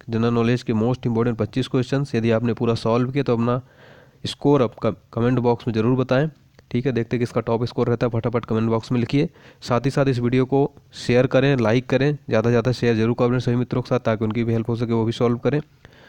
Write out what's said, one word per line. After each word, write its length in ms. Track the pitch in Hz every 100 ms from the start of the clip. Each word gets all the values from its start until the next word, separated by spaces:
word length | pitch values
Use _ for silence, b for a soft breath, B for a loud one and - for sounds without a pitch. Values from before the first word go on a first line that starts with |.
| -
जनरल 240 | 113 117
नॉलेज 280 | 117 117 123
के 100 | -
मोस्ट 320 | 107 113 123 127
इंपॉर्टेंट 300 | 113 120 113
पच्चीस 300 | 107 - 127
क्वेश्चंस। 460 | 135 123 135 143
यदि 160 | 117 113
आपने 240 | 110 117
पूरा 200 | 107 117 113
सॉल्व 340 | 113 117 123
किया 140 | 139
तो 80 | 131
अपना 280 | 117 117 123 B B B B B B
स्कोर 380 | - - 143 143
आप 120 | 117 -
क-, 180 | 113 87 _
कमेंट 260 | - 117 127
बॉक्स 280 | 120 117 -
में 60 |
ज़रूर 220 | 110 113 127
बताएं। 320 | 127 127 156 - _ _ -
ठीक 160 | 123 131
है, 60 |
देखते 240 | 117 113 117
हैं 40 |
किसका 200 | 120 123
टॉप 240 | 113 113
स्कोर 240 | 117 - 120
रहता 180 | 120 123
है, 60 |
फटाफट 320 | 113 120 117
कमेंट 240 | - 110 113
बॉक्स 220 | 113 -
में 60 | 123
लिखिए। 280 | 113 139 165 B B B
साथ 240 | - 117 135
ही 40 |
साथ 160 | - 135
इस 120 | 123
वीडियो 240 | 120 127 127
को 240 | 139 143 - - -
शेयर 300 | - 120 131
करें, 300 | 131 139 139
लाइक 300 | 113 120 127
करें, 240 | 131 139
ज़्यादा 300 | 147 - 117
से 100 | 113
ज़्यादा 200 | 120 120
शेयर 240 | 123 120 113
जरूर 180 | 113 120
करें 180 | 123 123
सभी 160 | 120 120
मित्रों 260 | 123 123
के 60 | 120
साथ, 120 | 123
ताकि 240 | 117 110
उनकी 200 | 110 110
भी 80 | 117
हेल्प 160 | 113 113
हो 80 | 117
सके, 160 | 117
वो 120 | 117
भी 80 | 113
सॉल्व 260 | 117 120 120
करें। 220 | 127 143 - B B B